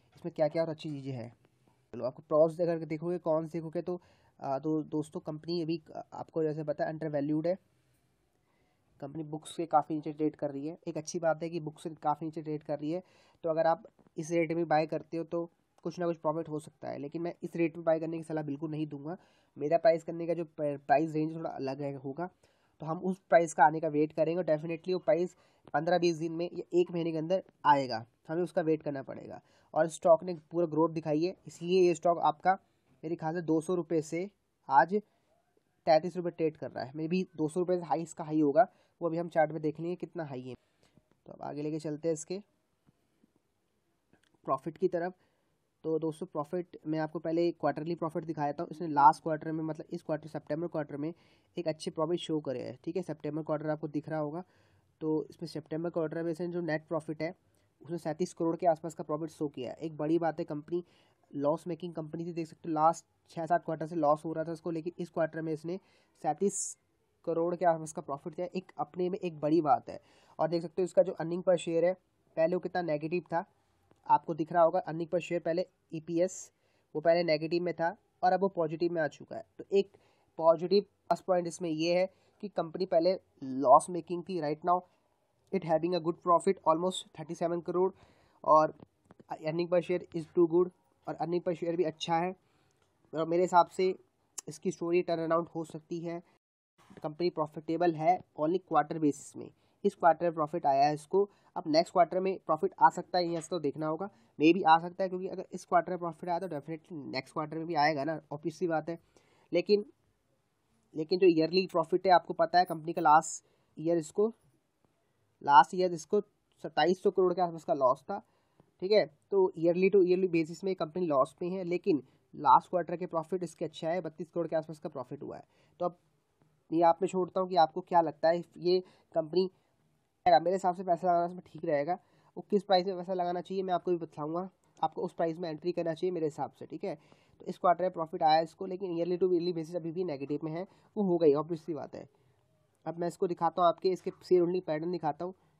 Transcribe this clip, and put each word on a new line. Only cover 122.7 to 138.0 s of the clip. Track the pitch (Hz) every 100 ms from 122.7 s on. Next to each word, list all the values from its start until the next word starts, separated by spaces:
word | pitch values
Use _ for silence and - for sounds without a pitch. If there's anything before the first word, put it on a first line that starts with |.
| 180 165 170
के | 180
प्रॉफिट | 165 156 185
इसके | 175 - 160
अच्छा | - 160
है, | 180
बत्तीस | 160 - 175
करोड़ | 175 165
के | 165
आसपास | 156 156
का | 139
प्रॉफिट | 135 123 139
हुआ | 123 -
है। | - _ _ -
तो | 175
अब | 175 _ _ _ _ _ _ -
ये | 165
आप | 170 165
में | 190
छोड़ता | 185 175 190
हूँ | 185
कि | 180
आपको | 156 180
क्या | - 175
लगता | 160 151 160
है, | 175 165 -
ये | 170 185 185 _ _ 170
कंपनी, | 156 170 185 _ _ _ _ _ _ _ 180
मेरे | 160 165
हिसाब | 190 185 180
से |
पैसा | 185 170 185
लगाना | 170 175
इसमें | 180
ठीक | - 156 165
रहेगा। | 143 147 180 _ _ _ -
वो | -
किस | 208
प्राइस | - 185 185
में | 180
पैसा | 175
लगाना | 185 175 180
चाहिए, | 165 190
मैं | 185
आपको | 175 180
भी | 175
बताऊँगा, | 160 - 151 165 185 _ _ -
आपको | 160 -
उस | 175
प्राइस | - 170 165
में | 175
एंट्री | 151 175
करना | 175 165
चाहिए | 156 185
मेरे | 175 156
हिसाब | 147 131
से, | - 135
ठीक | 156
है। | 196 - _ _ _ -
तो | -
इस | 175
क्वार्टर | 185 170
में | 185
प्रॉफिट | 180